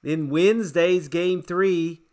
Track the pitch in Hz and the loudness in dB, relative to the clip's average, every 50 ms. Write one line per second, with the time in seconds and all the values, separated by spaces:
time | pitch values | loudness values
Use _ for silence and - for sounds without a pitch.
0 | - 160 156 160 156 139 139 156 180 202 220 233 220 175 139 175 165 180 180 180 | -4 -4 -4 -4 -4 -2 0 2 4 4 2 2 -2 -2 0 2 2 4 2 0
1 | 160 143 135 170 175 180 185 180 - - 175 180 190 196 180 170 165 170 165 160 | 0 -2 -4 -2 -2 0 -2 -2 -4 -6 -2 0 2 2 2 0 -2 -4 -6 -10
2 | _ _ | _ _